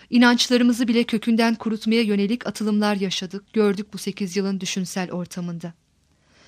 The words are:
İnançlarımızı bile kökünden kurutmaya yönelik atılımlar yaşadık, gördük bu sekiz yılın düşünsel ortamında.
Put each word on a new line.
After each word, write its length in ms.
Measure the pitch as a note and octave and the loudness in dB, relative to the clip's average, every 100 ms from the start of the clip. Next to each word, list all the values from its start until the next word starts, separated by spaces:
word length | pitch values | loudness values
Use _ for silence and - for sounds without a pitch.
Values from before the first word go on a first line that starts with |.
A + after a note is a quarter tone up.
| - | 0
İnançlarımızı 760 | A#3+ A#3+ A#3+ - B3 A#3+ A3+ A#3+ | 4 6 4 4 4 4 2 2
bile 160 | A#3 | 2
kökünden 520 | A#3+ A3 A#3 A3+ A3+ A3+ | 2 0 0 2 2 0
kurutmaya 460 | A3+ G#3+ A3 A3+ | -4 -4 0 0
yönelik 460 | A3 G3+ G3+ A#3+ - | 2 2 0 -2 -6
atılımlar 480 | - G#3+ G#3 G#3 G3+ | -4 -2 0 0 0
yaşadık, 580 | F#3+ - F#3 G3 - | -2 -4 -8 -12 -4
gördük 400 | A3+ G#3 G3+ G#3 | 2 2 2 -6
bu 40 | F#3+ | -8
sekiz 400 | G#3 G3 G3 F#3+ | -8 -6 -4 -2
yılın 220 | G3 F#3+ | -2 -2
düşünsel 520 | F#3 G3 F3+ G3 F3 | -4 -4 -4 -4 -6
ortamında. 600 | F3 E3+ - F3 E3+ E3+ - _ _ _ _ _ _ | -6 -8 -8 -8 -8 -12 -16 _ _ _ _ _ _